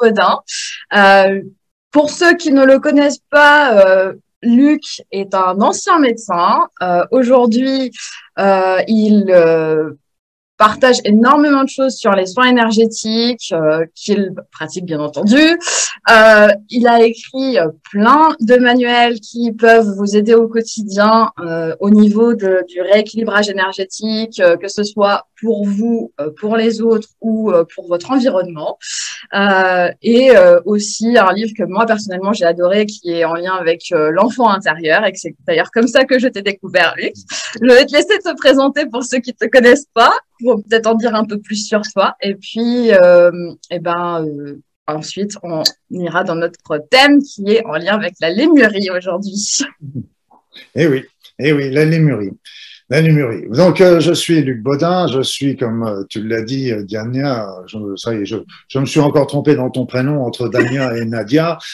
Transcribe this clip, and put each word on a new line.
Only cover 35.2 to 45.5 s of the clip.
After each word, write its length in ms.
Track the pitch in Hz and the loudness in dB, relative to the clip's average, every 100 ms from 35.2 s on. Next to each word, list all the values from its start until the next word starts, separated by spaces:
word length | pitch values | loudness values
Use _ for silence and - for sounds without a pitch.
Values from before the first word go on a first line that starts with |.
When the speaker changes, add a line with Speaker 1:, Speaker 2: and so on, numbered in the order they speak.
| 170 - - | -14 -12 -4
Speaker 1:
d'ailleurs 240 | 165 180 | -2 -2
comme 180 | 226 226 | 0 2
ça 180 | 269 269 | 2 2
que 120 | 254 | 0
je 100 | 254 | -2
t'ai 120 | 202 | -4
découvert, 540 | 202 196 190 185 165 - | -8 -8 -4 -2 -2 -2
Luc. 160 | 202 - - - - 220 | -10 -10 -16 -14 -12 -2
Je 60 | 240 | 4
vais 100 | 247 | 6
te 80 | 277 | 4
laisser 260 | 285 - 415 | 2 0 -2
te 100 | 359 311 | -4 -2
présenter 500 | 285 269 277 277 294 | 2 2 2 -2 -4
pour 180 | 233 | -6
ceux 140 | 254 254 | -6 -6
qui 160 | 247 | -6
te 100 | - 233 | -6 0
connaissent 420 | 262 240 285 - | 4 4 4 0
pas, 200 | - 254 508 - - | 0 2 2 -6 -8
pour 220 | 233 214 | -2 -2
peut-être 240 | 208 226 214 | 0 -2 0
en 80 | |
dire 200 | 226 233 | 0 -2
un 100 | 214 | -2
peu 160 | 214 208 | -4 -8
plus 260 | - 208 - | -8 -10 -4
sur 160 | 214 | -4
toi. 320 | 208 - 214 - | -4 -2 -2 -2
Et 140 | 202 | -8
puis, 580 | 196 - 220 240 240 233 | -8 -10 -6 -2 0 2
euh, 380 | 196 180 175 175 175 175 - - | 4 6 6 4 0 -12 -14 -12
eh 80 | 175 | -8
ben, 440 | 165 170 175 170 | -6 -6 -4 -6
euh, 360 | 156 147 143 143 _ _ - | -8 -10 -14 -18 _ _ -10
ensuite, 460 | 151 156 - 208 - | -10 -10 -8 -10 -10
on 200 | 175 | -10